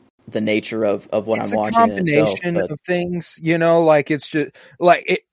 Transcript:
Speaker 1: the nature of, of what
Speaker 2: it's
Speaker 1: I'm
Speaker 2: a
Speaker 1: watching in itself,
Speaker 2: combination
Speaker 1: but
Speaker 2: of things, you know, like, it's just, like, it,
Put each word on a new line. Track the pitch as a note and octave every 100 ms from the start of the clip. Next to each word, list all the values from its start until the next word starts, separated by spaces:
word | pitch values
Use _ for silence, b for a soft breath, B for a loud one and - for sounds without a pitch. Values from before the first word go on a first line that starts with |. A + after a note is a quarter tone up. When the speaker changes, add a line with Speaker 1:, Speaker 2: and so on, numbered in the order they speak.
| _ _ -
Speaker 1:
the | A#2
nature | G#2+ G#2+ - A2+ G#2
of, | G2+ -
of | G#2+ G2+
what | A2
Speaker 2:
it's | G#2+
Speaker 1:
I'm | G#2
Speaker 2:
a |
Speaker 1:
watching | G#2+ A3+
in | A3+ G3
itself, | F3 D3 - F#3+
Speaker 2:
combination | F3 E3+
Speaker 1:
but | -
Speaker 2:
of | - -
things, | F3+ F3 F3 - -
you | D#3+ E3
know, | E3 E3+
like, | D#3+ D3+ C#3
it's | D3+ -
just, | D#3+ C#3 b b b
like, | F3 D#3+ -
it, | F3+ _